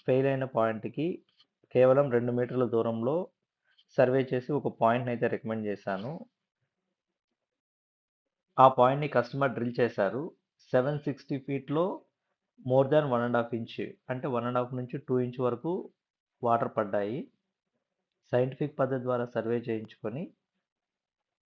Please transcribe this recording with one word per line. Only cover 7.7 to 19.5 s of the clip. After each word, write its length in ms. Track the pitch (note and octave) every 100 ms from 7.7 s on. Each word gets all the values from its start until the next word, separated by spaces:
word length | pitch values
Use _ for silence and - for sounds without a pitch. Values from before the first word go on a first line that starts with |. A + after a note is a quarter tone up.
| _ _ _ _ _ _ _ _ -
ఆ 80 | C3
పాయింట్‌ని 380 | C3 B2 C#3+ D3
కస్టమర్ 460 | B2 A#2+ C#3 C#3 A2+
డ్రిల్ 180 | A#2+ B2
చేశారు. 460 | A#2 A#2 G2 A2+ E3 - _ _ _
సెవెన్ 260 | B2+ B2+ D3
సిక్స్టీ 380 | D3 C3+ - E3
ఫీట్‌లో 460 | - C#3 C#3 D3 F#3 D#4 _ _ _ _ _ _
more 260 | B2+ C3 C3
than 200 | D#3 D3
one 140 | A#2+
and 140 | A#2+ A#2+
half 140 | A#2
ఇంచ్ 220 | A#2 A2+ - G#2 - -
అంటే 180 | B2+ D3
వన్ 200 | A#2+ A#2+
అండ్ 120 | B2
హాఫ్ 140 | B2
నుంచి 240 | B2+ B2+ C#3+
టూ 160 | - B2+
ఇంచ్ 200 | B2 B2
వరకు 320 | B2 A#2 D#3+ F#3+ - _ _ _ _ _
వాటర్ 300 | A#2+ A#2 A#2+
పడ్డాయి. 460 | - G2+ G#2 G2+ C3+ C4+ _ _ _ _ _ _ _ _ _ _
సైంటిఫిక్ 440 | B2 C3 C3+ D3 -
పద్ధతి 260 | C3 C3+
ద్వారా 220 | B2 B2 A#2+
సర్వే 320 | A#2 A2+